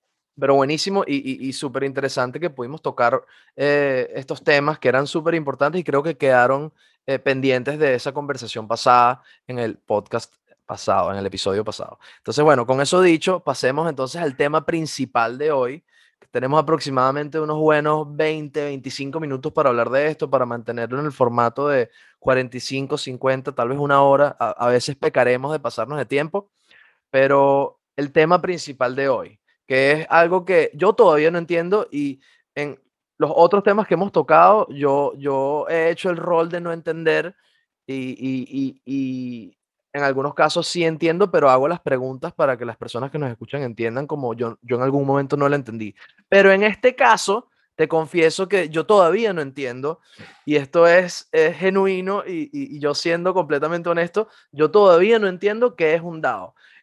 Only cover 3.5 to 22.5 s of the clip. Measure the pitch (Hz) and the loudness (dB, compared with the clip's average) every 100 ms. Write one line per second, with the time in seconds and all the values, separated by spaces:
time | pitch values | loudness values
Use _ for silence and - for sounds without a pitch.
3.5 | - 143 143 143 127 120 120 135 147 - | -4 0 0 0 -2 -4 -8 -10 -4 2
4.5 | 143 147 156 127 127 143 170 160 165 143 | 2 2 0 2 2 0 -4 -2 -2 -4
5.5 | 131 147 175 165 139 156 151 135 127 123 | -2 -2 -2 -2 -2 -2 -2 2 4 4
6.5 | 139 156 - _ _ - 131 139 135 135 | 0 -6 -16 _ _ -6 -2 -2 0 2
7.5 | 127 123 151 147 123 143 139 143 131 117 | 0 -2 0 0 0 -2 -6 -8 -8 -10
8.5 | 117 110 113 131 123 120 131 _ _ - | -10 -6 0 4 6 4 0 _ _ -12
9.5 | 123 113 - - 104 101 117 - _ _ | -6 -6 -6 -4 -4 -2 -8 -8 _ _
10.5 | _ - 104 - 95 90 98 98 98 101 | _ -16 -8 -2 0 0 -4 -6 -6 -4
11.5 | 98 107 - - - - - - 113 151 | -2 -4 -10 -14 -18 -20 -14 -6 2 4
12.5 | 131 117 131 139 180 185 160 190 180 143 | 4 2 0 2 4 4 2 0 -2 -4
13.5 | 127 127 143 165 135 131 170 160 131 147 | -2 -2 -2 -4 -4 -6 -4 -4 -2 0
14.5 | 156 151 165 156 - 127 123 113 127 151 | -2 -2 -4 -4 -6 -4 -2 -2 -2 -2
15.5 | 143 123 156 _ _ _ _ _ 123 131 | -2 -2 -6 _ _ _ _ _ -4 0
16.5 | 156 147 156 143 131 131 143 147 156 151 | 2 2 0 -2 0 0 0 -6 -6 -4
17.5 | 151 156 151 151 156 147 147 156 156 147 | 0 2 4 2 -2 -4 -2 -2 -2 -8
18.5 | 151 147 139 131 - 139 156 156 131 151 | -6 -6 -8 -10 -10 -8 -8 -6 -6 -4
19.5 | 156 139 120 117 131 151 151 143 135 123 | 0 2 2 2 0 0 -2 0 0 0
20.5 | 117 113 117 113 131 151 135 120 120 117 | -4 -6 -6 -6 -4 -4 0 0 2 0
21.5 | 127 143 139 113 _ _ _ 127 131 127 | 0 0 0 -2 _ _ _ 0 0 0